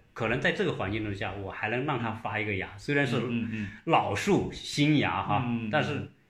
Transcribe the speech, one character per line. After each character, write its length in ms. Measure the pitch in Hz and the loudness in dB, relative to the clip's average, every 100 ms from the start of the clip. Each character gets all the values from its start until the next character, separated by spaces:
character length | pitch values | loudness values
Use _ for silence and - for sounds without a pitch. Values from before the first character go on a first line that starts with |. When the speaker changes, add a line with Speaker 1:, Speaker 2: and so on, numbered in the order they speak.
| - | -16
Speaker 1:
可 160 | - 110 | -4 0
能 100 | 127 | 2
在 140 | 175 | 0
这 100 | 170 | 2
个 120 | 180 | 0
环 180 | - 98 | 0 -2
境 120 | 110 | -2
中 100 | 107 | -4
下， 180 | 98 104 | -4 -6
我 180 | 101 95 | -6 -8
还 200 | - 110 | -6 -2
能 160 | 120 147 | -2 0
让 120 | 127 | -2
它 140 | 117 | -2
发 260 | 104 110 107 | -4 -4 -2
一 60 | |
个 100 | 107 95 | -2 -2
芽， 120 | 82 | -4
Speaker 2:
嗯。 40 | - | -8
Speaker 1:
虽 160 | - | -2
然 120 | 143 135 | 2 2
是 100 | 135 | 2
Speaker 2:
嗯， 60 | 117 | 0
嗯， 180 | 117 104 | 0 -2
嗯。 160 | 110 101 - | -4 -6 -6
Speaker 1:
老 300 | - 117 104 | 2 2 4
树 360 | - 202 156 92 | 0 2 2 2
新 460 | - - - 147 147 | -6 -6 2 4 4
芽 240 | 95 90 | 4 0
哈， 220 | 95 104 120 | 2 2 2
Speaker 2:
嗯， 180 | 117 | 0
嗯， 40 | 110 | 0
嗯。 20 | |
Speaker 1:
但 120 | 151 | 0
是 260 | 143 139 - - _ | 2 -2 -6 -14 _